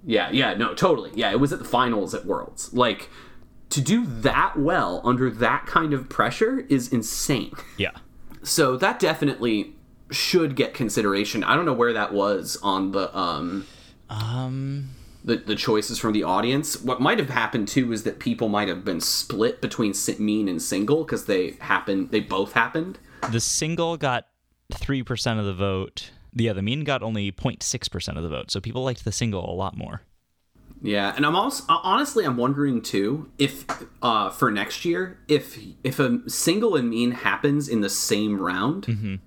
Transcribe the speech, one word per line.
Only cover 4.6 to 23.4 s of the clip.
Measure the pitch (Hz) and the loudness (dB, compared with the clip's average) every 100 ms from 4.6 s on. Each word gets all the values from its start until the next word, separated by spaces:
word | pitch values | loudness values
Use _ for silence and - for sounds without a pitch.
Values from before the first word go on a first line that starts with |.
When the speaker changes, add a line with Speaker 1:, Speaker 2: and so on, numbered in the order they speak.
| 143 175 98 90 | 2 2 0 0
Speaker 1:
under | 117 123 127 | 2 4 2
that | 107 113 139 - | 2 2 2 0
kind | 170 160 | 0 2
of | 139 - | -2 -2
pressure | - 110 - 220 269 - | 0 2 4 2 2 2
is | 139 120 | 2 2
insane. | 120 107 - - 131 78 - - - | -2 0 -4 0 -2 -2 -10 -14 -4
Speaker 2:
Yeah. | 95 - - - - - | -4 -4 -20 -18 -16 -12
Speaker 1:
So | - - 139 127 | -2 4 4 4
that | 190 240 | 0 2
definitely | 175 156 147 127 117 107 101 - - - - | 2 2 0 0 0 0 -2 -10 -20 -20 -8
should | 135 - 180 160 131 | -4 2 4 4 2
get | 120 | 0
consideration. | - 113 120 104 98 104 113 | 0 -2 2 2 2 0 0
I | 92 139 | 2 4
don't | 170 | 4
know | |
where | 120 120 | 2 2
that | 110 104 | 2 0
was | 101 101 98 - - | 2 2 2 -2 -4
on | 101 95 95 | -2 0 0
the, | 98 95 95 | 0 -2 -2
um, | 87 78 85 98 95 - - - - | -2 -2 -4 -6 -8 -18 -20 -20 -10
Speaker 2:
Um, | 110 110 123 131 131 135 139 135 - - - - | -6 -4 -2 -4 -4 -4 -6 -8 -12 -20 -12 -2
Speaker 1:
the, | 117 | -2
the | - 104 | 0 -2
choices | - 107 - 113 | 2 2 0 -2
from | 113 | 0
the | 107 | 2
audience. | 82 95 113 139 147 - | 2 2 2 0 0 -4
What | 123 123 | -4 2
might | 139 226 | 2 2
have | 131 | 0
happened, | 127 110 120 101 | -2 -2 -2 0
too, | 135 120 | 0 0
is | 110 | -2
that | 107 - | -4 -4
people | - 117 113 | -4 -2 0
might | 104 101 | 0 -2
have | 87 98 | -4 -4
been | 85 | -4
split | - - - 101 110 - | -2 -2 -4 0 0 0
between | 117 - 110 | -6 -2 -2
si-, | 95 - - | 0 -4 0
mean | 107 107 104 | 0 2 0
and | 85 | -2
single | - 98 104 151 | -2 -2 2 0
'cause | 151 107 - | 0 -4 0
they | 95 90 - | 0 0 -6
happened, | - 98 - 95 90 | 0 0 2 -2 0
they | 107 | -2
both | 104 95 101 | 0 -2 0
happened. | 120 120 160 175 190 - - - | 2 2 -2 -6 -10 -20 -10 -2
Speaker 2:
The | 113 | -2